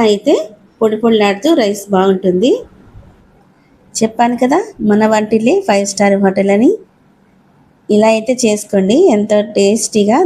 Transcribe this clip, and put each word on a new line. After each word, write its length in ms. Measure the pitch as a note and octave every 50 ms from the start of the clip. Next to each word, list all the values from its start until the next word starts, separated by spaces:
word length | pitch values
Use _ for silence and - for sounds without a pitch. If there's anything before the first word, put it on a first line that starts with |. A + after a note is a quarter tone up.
| A#3 G#3+
అయితే 260 | G#3 G3 - C4+ E4 C#5+ D#5 - - - _ _ _ -
పొడి 200 | A3+ A3 G#3+ A3 A#3
పొడిలాడుతూ 460 | A#3 A3+ G#3+ G#3 G3+ G3 G3 - D4+ E4+ D#4
రైస్ 220 | A3+ G3+ G3+ G3+ - - G3+
బాగుంటుంది. 560 | F#3 F#3+ G3 F#3+ F#3 F#3+ F#3 F3+ F3+ G#3 C4 G4 B4+ A4+ - - - - - - - - - - _ _ _ _ _ _ _ _ _ _ _ _ _ _ _ -
చెప్పాను 400 | - A3 A3 - - A#3+ A#3+ B3 A#3+
కదా 180 | B3+ B3+ C#4+ F4+ A4+ - - - A3 G#3+
మన 140 | G#3 G#3+ A3 G#3+ A3
వంటిల్లే 400 | G#3+ G#3+ G#3+ A3+ A3 A3 A#3+ E4 G4 G4 -
ఫైవ్ 180 | G#3 G3+ G3+ G3+
స్టార్ 240 | - - G3+ G3+ G3+ G3 G3+
హోటల్ 280 | F#3+ F#3+ G3+ G3 G3 G3
అని. 160 | G3+ A#3 D4+ A4 - - - _ _ _ _ _ _ _ _ _ _ _ _ _ _ _ _ _ _ _ -
ఇలా 200 | G#3+ G#3 G#3+ A3 A3
అయితే 180 | A3 G#3+ A#3 B3+ A#3+ -
చేసుకోండి, 520 | A3 G#3 G#3 - - - G3 F#3+ F#3+ A3 D4 F#4+ F#4 A#3+
ఎంతో 220 | G#3+ G#3 G#3+ G#3+ G#3 G#3 G#3+ - G#3
టేస్టీగా 600 | G3 G3 G#3 A#3 - - - A3 G3+ G3+ A3+ C#4+ F#4